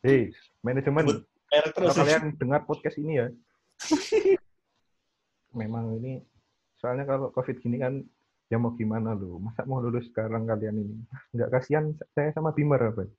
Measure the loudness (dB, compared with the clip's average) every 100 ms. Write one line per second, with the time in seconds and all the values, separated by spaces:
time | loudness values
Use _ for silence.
0 | 6 4 4 -6 _ _ -4 -2 0 2
1 | 2 0 -4 _ _ 2 2 2 2 4
2 | 4 4 2 -4 0 0 0 -4 -4 -4
3 | -2 0 0 -4 _ _ _ _ -2 0
4 | 2 2 4 2 _ _ _ _ _ _
5 | _ _ _ _ _ -8 -6 -4 -4 -6
6 | -8 -10 -14 _ _ _ _ _ -4 -2
7 | 0 -2 -2 -4 -4 -4 -4 -2 -2 -4
8 | -10 _ _ _ _ 0 0 -2 -2 -2
9 | -2 -4 -6 -8 -10 -6 -4 -2 -2 -2
10 | -4 -6 -2 -2 -2 -2 -2 -4 -6 -8
11 | -14 -16 -8 -4 0 0 2 0 0 -4
12 | -4 -2 0 0 -2 2 4 4 4 0
13 | -8